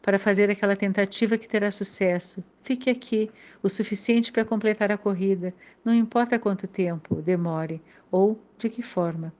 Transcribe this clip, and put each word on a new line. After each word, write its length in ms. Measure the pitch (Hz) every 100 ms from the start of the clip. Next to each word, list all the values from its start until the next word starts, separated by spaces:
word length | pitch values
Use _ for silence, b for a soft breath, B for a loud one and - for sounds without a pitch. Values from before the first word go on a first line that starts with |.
para 160 | - 196
fazer 320 | 208 196 202
aquela 260 | 202 202 196
tentativa 640 | 196 190 196 - 226 226
que 100 | -
terá 220 | 214 202
sucesso. 720 | 196 196 - 185 180 - - - _
Fique 260 | - 254 254
aqui 400 | 247 - 220 214 B B B
o 80 | 196
suficiente 640 | - 208 202 - 233 233
para 140 | - 220
completar 460 | 220 214 214 202
a 60 | 208
corrida, 560 | 202 185 196 190 180 180 B B 226
não 80 |
importa 460 | 233 226 240 240 233
quanto 260 | 208 190 180
tempo 560 | - 180 165 - 160
demore 600 | 156 180 170 160 160 160 b b b
ou 300 | 185 202 214 - _
de 100 | 226
que 120 | 226
forma 500 | 233 - 170 165 160